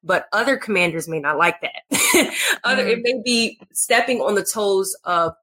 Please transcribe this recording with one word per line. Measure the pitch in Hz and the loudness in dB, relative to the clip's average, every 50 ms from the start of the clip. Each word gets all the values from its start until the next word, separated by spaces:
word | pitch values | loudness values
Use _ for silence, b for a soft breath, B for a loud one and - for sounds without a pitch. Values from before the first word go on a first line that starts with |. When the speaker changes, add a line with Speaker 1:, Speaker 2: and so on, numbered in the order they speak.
| - | -2
Speaker 1:
But | 170 185 - - - - | 0 0 0 0 -2 -2
other | 208 233 269 269 | 0 2 0 0
commanders | 262 - 220 202 180 175 175 156 165 151 | -2 -2 -2 0 2 2 2 0 -2 -6
may | 165 160 156 | -4 -4 -4
not | 143 143 151 | -2 0 0
like | 143 170 170 170 - | 2 2 2 0 -2
that. | - 131 - - - - 285 - - - - - 285 - B B B B B | -6 -10 -10 -10 -8 -4 -2 0 2 4 4 4 2 2 B B B B B
<laughs> | B B | B B
Other, | 240 262 254 - | 0 0 0 2
it | - 233 233 | 0 0 0
Speaker 2:
Mm. | 233 | 0
Speaker 1:
may | 240 262 240 202 | -2 -2 -2 0
be | 247 240 233 226 - - - - _ | 0 0 2 0 -2 -4 -10 -20 _
stepping | - - - - - 359 349 - 247 214 | -6 -4 0 2 2 2 2 2 0 0
on | 139 202 208 | 0 0 0
the | 196 180 | 0 -2
toes | - - 220 208 202 196 190 196 185 - - - | -2 -2 -2 0 2 2 0 0 -2 -6 -8 -4
of | 180 175 170 165 165 165 _ | -2 0 0 0 0 -4 _